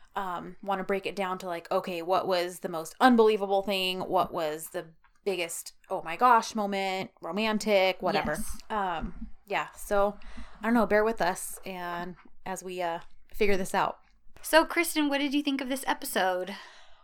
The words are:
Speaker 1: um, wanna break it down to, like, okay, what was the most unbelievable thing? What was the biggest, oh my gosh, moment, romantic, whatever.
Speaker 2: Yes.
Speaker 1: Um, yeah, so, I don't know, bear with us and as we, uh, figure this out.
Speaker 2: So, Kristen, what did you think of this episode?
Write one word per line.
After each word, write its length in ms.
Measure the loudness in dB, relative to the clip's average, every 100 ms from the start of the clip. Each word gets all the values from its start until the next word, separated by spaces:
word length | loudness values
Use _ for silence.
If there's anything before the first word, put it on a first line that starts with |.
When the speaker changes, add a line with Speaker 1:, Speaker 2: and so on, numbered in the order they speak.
| -12 -8
Speaker 1:
um, 400 | -6 -6 -8 -10
wanna 220 | -4 -4
break 220 | -2 -2 -2
it 100 | -4
down 220 | -4 -6
to, 100 | -6
like, 240 | -8 -4
okay, 300 | -4 -2 -6
what 260 | 0 0 2
was 320 | 0 0 -4
the 80 | -6
most 240 | -6 -8 4
unbelievable 640 | 6 8 6 4 2 0
thing? 400 | 2 0 0 -2
What 320 | 0 2 2
was 360 | -2 -4 -4 -8
the 140 | -10 -10 -16 _ _
biggest, 500 | -4 -2 -4 -6 -12 -18 -8
oh 120 | -6
my 140 | -6 2
gosh, 380 | 6 6 4 -2
moment, 560 | -2 -2 -2 -4 -6 _
romantic, 800 | -8 -2 0 0 4 4 4 2
whatever. 300 | 0 0 0 -2
Speaker 2:
Yes. 200 | -4 -4 -6
Speaker 1:
Um, 580 | -4 -2 -4 -6 -8 -10 -12 -6
yeah, 220 | -4 -4 -10
so, 420 | -2 2 2 0 -10 -10 -12 -6
I 40 | 2
don't 80 |
know, 120 | 4 6
bear 180 | 4
with 180 | 4 2
us 380 | 0 0 -6 -10 -10
and 500 | -8 -8 -6 -8 -10 -16 -14 -10
as 180 | -8
we, 180 | -8 -4
uh, 180 | -2 -4 -8 -16 -8
figure 240 | 2 4 4
this 160 | 2
out. 260 | 2 0 -2 _ _ -20 -14
Speaker 2:
So, 240 | 4 6 6
Kristen, 420 | 2 0 0 2
what 100 | 2
did 140 | 0
you 80 | 0
think 200 | 0 -2
of 80 | -2
this 140 | -4 -2
episode? 680 | -4 -2 0 0 0 -4 -10 -14 -20 -20 -20